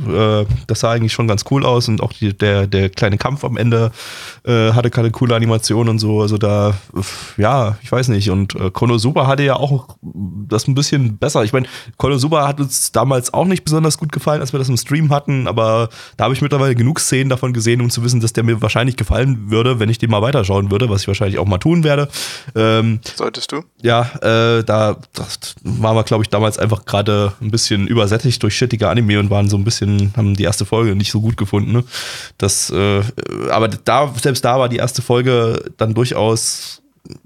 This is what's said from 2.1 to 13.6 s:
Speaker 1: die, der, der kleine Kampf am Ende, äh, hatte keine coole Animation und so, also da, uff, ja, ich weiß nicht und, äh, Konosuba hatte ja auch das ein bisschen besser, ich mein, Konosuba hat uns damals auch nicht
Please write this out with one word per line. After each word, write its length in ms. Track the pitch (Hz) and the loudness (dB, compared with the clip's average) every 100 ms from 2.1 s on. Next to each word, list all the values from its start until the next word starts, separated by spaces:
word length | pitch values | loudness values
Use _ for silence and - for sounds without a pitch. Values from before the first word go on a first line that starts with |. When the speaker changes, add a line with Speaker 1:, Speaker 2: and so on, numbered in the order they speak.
Speaker 1:
die, 240 | - 107 98 | -2 -4 0
der, 300 | 104 101 98 | 2 2 2
der 240 | 98 95 | 0 0
kleine 260 | - 107 101 | 0 0 0
Kampf 280 | 127 143 | -2 -4
am 120 | 131 113 | -4 0
Ende, 360 | 117 113 113 - - - - - | 2 2 0 -2 -14 -16 -16 -10
äh, 280 | - 117 110 | 0 2 4
hatte 180 | 117 120 | 4 2
keine 220 | 120 117 | 2 0
coole 220 | - 123 117 | 2 2 2
Animation 520 | 113 113 - 110 117 | 2 0 0 0 2
und 100 | 110 | 2
so, 200 | 107 107 | 0 2
also 160 | 104 107 | 2 0
da, 380 | 104 104 104 98 - | 2 2 2 0 -6
uff, 420 | 90 95 - - - | -8 -8 -8 -10 0
ja, 420 | 104 135 107 107 | 2 2 0 -4
ich 80 | - | -2
weiß 160 | 123 123 | -2 2
nicht 200 | 101 101 | 2 2
und, 240 | 95 95 - | 0 0 -2
äh, 140 | 95 | -4
Konosuba 540 | - 127 117 117 170 131 | 0 2 2 2 2 2
hatte 160 | 139 | 2
ja 100 | 143 | 2
auch 420 | 127 135 135 - - | 2 0 0 -4 -16
das 640 | 80 85 98 90 95 107 - | -14 -10 -8 -8 -2 -2 0
ein 80 | |
bisschen 420 | 131 143 147 120 104 | 0 0 0 0 0
besser, 280 | 123 143 | -2 0
ich 80 | 135 | 0
mein, 140 | 131 123 - - - | 0 -2 -8 -16 -4
Konosuba 500 | 135 139 147 160 139 | -2 0 2 2 0
hat 120 | 143 | -2
uns 300 | 135 - - | -4 -4 -2
damals 400 | 113 117 131 123 | 0 2 0 0
auch 140 | - 175 | 0 0
nicht 160 | 180 | 0